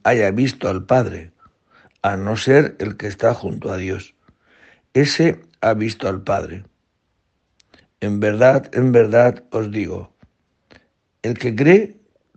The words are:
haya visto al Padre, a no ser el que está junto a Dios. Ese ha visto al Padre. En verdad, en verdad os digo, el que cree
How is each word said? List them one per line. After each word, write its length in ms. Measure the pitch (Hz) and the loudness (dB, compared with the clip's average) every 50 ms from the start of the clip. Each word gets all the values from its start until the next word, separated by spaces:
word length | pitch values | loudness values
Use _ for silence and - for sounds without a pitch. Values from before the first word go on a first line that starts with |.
| - | -2
haya 260 | - 120 120 107 98 | 0 0 2 0 0
visto 380 | 95 110 131 131 120 - - 101 | 0 0 -2 -2 -2 -4 -6 -6
al 180 | 95 92 92 | -6 -4 -2
Padre, 460 | - 127 127 120 98 92 87 85 85 _ _ _ _ _ _ _ _ _ _ _ _ _ _ - | 0 0 0 0 -2 -6 -12 -16 -18 _ _ _ _ _ _ _ _ _ _ _ _ _ _ -6
a 140 | 98 101 | -6 -4
no 200 | 95 98 101 110 | -4 -4 -4 -4
ser 400 | 107 - 131 135 143 156 - - - | -4 0 2 4 4 4 2 -2 -8
el 180 | 98 107 104 | -8 -8 -8
que 100 | - - | -8 -10
está 260 | 104 98 - - 113 - | -12 -8 -2 0 0 0
junto 400 | - - - 107 107 - 98 98 | 0 -6 -10 -10 -8 -10 -8 -8
a 40 | |
Dios. 380 | 95 92 95 95 98 95 - _ _ _ _ _ _ _ _ _ _ _ _ _ _ _ _ - | -8 -6 -8 -8 -8 -10 -16 _ _ _ _ _ _ _ _ _ _ _ _ _ _ _ _ 0
Ese 480 | 135 147 143 - - 135 123 - - - _ _ - - | 0 0 2 2 2 2 2 0 -2 -8 _ _ -4 0
ha 120 | 110 110 | 0 0
visto 320 | 110 110 113 107 - - | 0 -2 -6 -6 -6 -6
al 160 | 95 95 92 95 | -6 -6 -6 -4
Padre. 420 | - 101 98 80 78 80 95 95 _ _ _ _ _ _ _ _ _ _ _ _ _ _ _ _ _ _ _ _ _ _ _ _ _ _ - | -4 -4 -4 -4 -8 -12 -16 -18 _ _ _ _ _ _ _ _ _ _ _ _ _ _ _ _ _ _ _ _ _ _ _ _ _ _ -8
En 200 | - 104 104 101 | -6 -4 -4 -2
verdad, 500 | 107 107 104 107 123 131 131 135 135 - - | -2 -2 2 4 4 6 6 4 0 -4 -2
en 180 | 131 127 131 123 | 0 2 4 4
verdad 500 | 117 113 104 107 117 120 123 117 - - _ | 4 4 4 4 4 4 4 2 -2 -10 _
os 200 | - 113 110 107 | -6 -6 -6 -4
digo, 440 | 104 107 98 85 78 - 90 - _ _ _ _ _ _ _ _ _ _ _ _ - - _ _ _ _ _ _ _ _ - | -6 -6 -6 -6 -8 -10 -12 -16 _ _ _ _ _ _ _ _ _ _ _ _ -20 -20 _ _ _ _ _ _ _ _ -6
el 160 | 113 117 110 | -6 -6 -4
que 180 | - 123 113 | -4 -4 -2
cree 400 | 104 139 151 180 208 220 - - _ _ _ _ _ _ _ _ | 2 4 6 6 6 4 2 -10 _ _ _ _ _ _ _ _